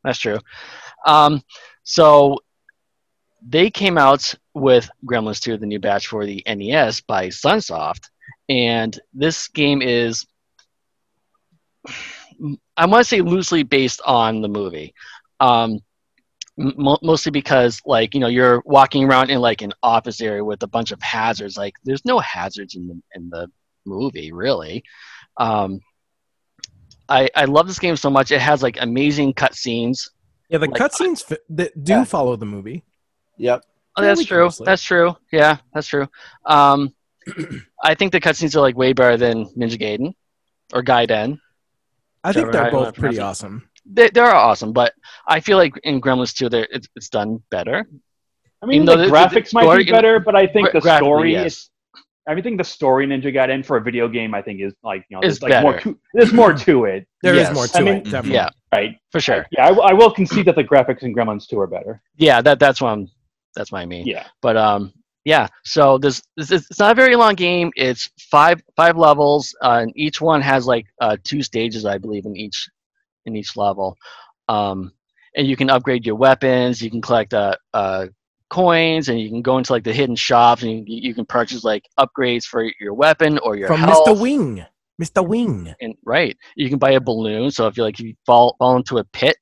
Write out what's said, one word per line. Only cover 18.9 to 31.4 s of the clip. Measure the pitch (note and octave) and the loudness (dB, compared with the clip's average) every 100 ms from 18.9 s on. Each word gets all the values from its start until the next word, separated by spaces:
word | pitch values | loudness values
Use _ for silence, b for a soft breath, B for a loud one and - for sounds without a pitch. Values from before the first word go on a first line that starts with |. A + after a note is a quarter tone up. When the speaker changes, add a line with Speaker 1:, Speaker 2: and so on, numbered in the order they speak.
| C#3+ | 2
Speaker 1:
around | C3+ C3 C3 | 2 2 2
in, | C3+ | 0
like, | A#2+ G#2+ | 0 -2
an | G#2 - | -8 -4
office | A#2+ A2+ A#2 G#2+ | 0 0 -2 -8
area | A2+ G#2 | -6 -6
with | G#2 G2+ | -6 -8
a | G#2 | -6
bunch | A2+ A2 | -6 -6
of | G2+ | -10
hazards. | - A2+ A2+ A2 G#2 G#3 | -8 -4 -4 -6 -10 -10
Like, | G3+ _ | -12 _
there's | C3 C#3 | -8 -6
no | A#3+ B3 | -2 -2
hazards | - F2+ F3 - F#2+ | -2 -10 -10 -12 -16
in | F#2 F2+ | -16 -16
the, | F2 _ | -16 _
in | F#2+ F2 | -20 -16
the | E2+ F2 _ _ _ | -14 -14 _ _ _
movie, | G2 F#2+ C3+ F2 D#2 | -14 -8 -8 -10 -16
really. | E2+ A2 G#2 D#2 F#2+ _ b b b b - | -8 -4 -4 -6 -14 _ b b b b -6
Um, | A2+ G#2+ F#2+ F#2+ _ _ _ _ _ _ _ _ - _ _ _ - | -2 -2 -4 -8 _ _ _ _ _ _ _ _ -20 _ _ _ -2
I, | C3+ C3+ | 0 0
I | - | 0
love | C#3 D3 F3+ | 2 2 0
this | F#3 | -4
game | F3+ D#3 | -4 -2
so | C#3+ | 0
much. | C#3 C3 | 0 2
It | C#3+ | 0
has, | B2+ D3 | 2 0
like, | B2+ - | 0 -4
amazing | A#2+ A#2+ D3 D3 C#3 | -4 -2 -2 0 -2
cutscenes. | C3 - - B2+ A#2 A#2 B2+ - _ _ _ _ | -2 -4 -4 -8 -4 -4 -6 -10 _ _ _ _
Speaker 2:
Yeah, | D#3+ | -4
the | D3+ | -4
Speaker 1:
Like, | A#3+ | -2
Speaker 2:
cutscenes | C#4+ - F#4 D#4+ | -4 -2 -4 -4
fi-, | - D#3 | -8 -12